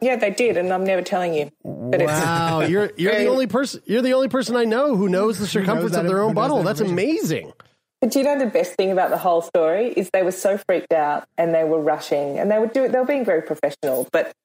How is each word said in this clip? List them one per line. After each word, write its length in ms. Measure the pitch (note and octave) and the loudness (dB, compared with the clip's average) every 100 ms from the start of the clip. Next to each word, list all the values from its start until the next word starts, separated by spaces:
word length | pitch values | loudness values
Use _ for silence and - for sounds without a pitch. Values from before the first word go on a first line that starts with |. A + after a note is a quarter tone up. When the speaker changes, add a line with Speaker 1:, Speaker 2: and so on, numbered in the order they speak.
Speaker 1:
Yeah, 160 | B3+ A#3+ | -2 0
they 120 | G#3 | -2
did, 240 | G3 A#3+ F3 | 0 0 0
and 140 | F3+ | 0
I'm 120 | F#3 | -2
never 180 | F#3+ F#3 | 0 -2
telling 320 | F3 F#3 F3+ | 0 -2 -2
you. 160 | D#3 D3 _ | -2 -4 _
But 380 | - - A#2+ F3 | -14 -10 -4 0
it's 100 | D#3+ | 0
Speaker 2:
Wow, 480 | D3+ E3 E3+ E3 E3 | 0 0 0 0 0
you're, 320 | D3+ F#3+ G#3 - | 0 0 -2 -2
you're 140 | F3+ | 0
the 40 | A3 | 2
Speaker 1:
very 100 | B3 | 2
Speaker 2:
only 200 | C4 B3+ | 0 0
person, 340 | B3 C#4+ - - | -2 -2 -8 -2
you're 160 | A3 | 0
the 100 | B3+ | 2
only 140 | C4 C4 | 2 2
person 280 | B3+ A3+ A#3+ | 0 -2 0
I 100 | A#3 | 0
know 300 | A3+ D4 G#3 | 2 2 2
who 140 | G3 | 2
knows 300 | F3+ G#3+ G3 | 2 0 -2
the 60 | G3+ | -2
Speaker 3:
Who 0 | |
knows 60 | |
Speaker 2:
circumference 420 | G#3+ F#3+ D#3+ F3 | -2 0 0 0
Speaker 3:
that 80 | F3 | 0
Speaker 2:
of 60 | E3+ | 0
their 100 | F#3+ | 0
Speaker 3:
in-, 60 | G#3+ | 0
Speaker 2:
own 100 | G3 | 0
Speaker 3:
who 60 | |
knows 100 | C4 | 0
Speaker 2:
butthole. 60 | C4+ | 0
Speaker 3:
that 40 | F3+ | 0
Speaker 2:
That's 160 | D3 | 0
Speaker 3:
information. 280 | G3+ F3 A#3+ E4 | -2 0 0 0
Speaker 2:
amazing. 380 | B3 C3 D#2 - - _ _ - | -2 -4 -6 -18 -20 _ _ -4
Speaker 1:
But 100 | A3+ | 0
do 80 | C4+ | 2
you 60 | C#4 | 0
know 120 | C#4+ | 0
the 80 | B3 | 0
best 260 | E3 F3 - | 0 -2 0
thing 160 | F#3+ | 0
about 200 | F#3 F3 | 2 0
the 60 | E3 | 0
whole 240 | F#3 E3+ | 2 0
story 460 | E3+ F3 D#3+ F#3 A#3+ | 0 0 2 2 0
is 160 | - F#3+ | -2 -2
they 120 | F#3+ | 0
were 80 | E3+ | 0
so 260 | E3+ G3+ G3+ | 0 -2 -2
freaked 340 | - F3 - | 0 -2 0
out, 340 | D#3+ D3 D3 - - | 0 2 -2 -6 -2
and 180 | E3 E3 | 0 2
they 80 | |
were 160 | D#3+ D#3+ | 2 2
rushing, 580 | D3+ D#3 - D3 C#3+ C#3 | 0 -2 0 -2 0 -2
and 140 | G3+ | 0
they 80 | G#3+ | 2
were 80 | A3+ | 2
do-, 220 | C4+ B3+ | 0 2
they 100 | B3+ | 2
were 60 | B3+ | 0
being 180 | C#4+ | 0
very 180 | A3+ D#3+ | 2 0
professional, 680 | - D3+ C#3+ - D3 B2+ B2+ | 0 -2 -2 -2 -2 -2 0
but 220 | E3 - - | -2 -2 -4